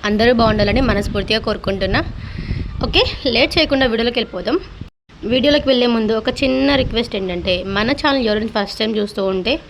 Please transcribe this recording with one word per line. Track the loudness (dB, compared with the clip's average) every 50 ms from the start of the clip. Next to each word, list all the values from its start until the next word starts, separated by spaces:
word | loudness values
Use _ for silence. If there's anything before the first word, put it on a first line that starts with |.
| 0 0
అందరూ | 2 4 4 4 4 4
బాగుండాలని | 4 4 4 2 2 2 4 2 2 2
మనస్ఫూర్తిగా | 2 0 -2 -2 -2 -4 0 0 -2 0 0
కోరుకుంటున్నా. | -2 -4 -2 -4 -4 -4 -2 -2 0 0 0 0 -2 -8 -10 -10 -10 -10 -10 -6 -4 -4 -4 -4 -6 -4 -4 -4
ఓకే, | 0 2 2 2 2 -2 -4 -4 -2 2
లేట్ | 2 2 2 2
చేయకుండా | 0 2 2 2 2 2 2
వీడియోలోకి | 2 0 0 0 0 -2
వెళ్ళిపోదాం. | -4 -4 -6 -6 -2 -2 -2 -2 -2 -6 -16 -16 -16 -18 _ _ _ _ -18 -10 -2 0
వీడియోలోకి | 0 4 4 4 4 4 4 2
వెళ్ళే | 2 4 4 2 2
ముందు | 2 2 0 0 0
ఒక | -2 -2 -2 0
చిన్న | 0 0 2 2 2 2 2 2
రిక్వెస్ట్ | 0 0 -2 -4 -4 -2 -4 -6
ఏంటంటే, | -4 -4 -6 -4 -2 -2 -2 -2 -2 -4 -2
మన | -2 0 0 -2 0
ఛానల్ | 0 0 2 2 2 2
ఎవరైనా | 0 0 -2 -2 -2 -2
ఫస్ట్ | -2 -2 -4 -4
టైమ్ | -2 -2 0 -2
చూస్తూ | -2 -2 -2 -2 -2 0 0
ఉంటే | 0 0 -2 -2 -2 -6